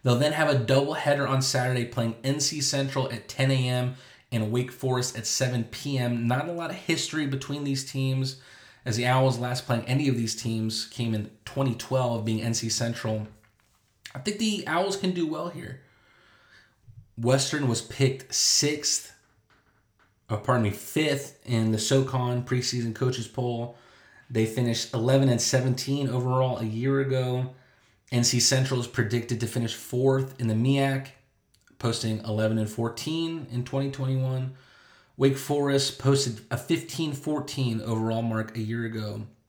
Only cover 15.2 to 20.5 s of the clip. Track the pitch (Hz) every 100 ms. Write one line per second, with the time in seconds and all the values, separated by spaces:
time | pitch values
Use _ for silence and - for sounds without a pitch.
15.2 | 156 156 175 151 - - _ _ _ _
16.2 | _ _ _ - _ _ - - - -
17.2 | 120 135 131 151 135 113 - - 135 131
18.2 | - - - - 147 151 - - - -
19.2 | _ _ _ _ _ _ _ _ _ _
20.2 | - 107 -